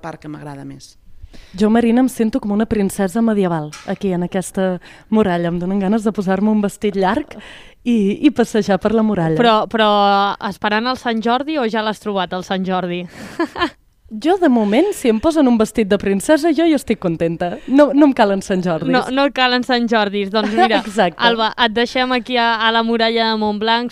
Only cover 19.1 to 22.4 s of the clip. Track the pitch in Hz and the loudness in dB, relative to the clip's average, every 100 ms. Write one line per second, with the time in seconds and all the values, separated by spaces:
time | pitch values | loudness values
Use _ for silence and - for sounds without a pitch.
19.1 | 262 277 - 254 247 247 247 233 226 202 | 0 0 2 0 0 0 0 2 0 0
20.1 | 202 196 214 208 226 370 202 220 202 180 | -2 -2 -2 0 2 2 2 -2 0 0
21.1 | - 233 233 220 - 240 214 233 262 254 | 2 0 2 -2 0 0 0 -2 -2 0
22.1 | 254 220 247 | -2 -2 0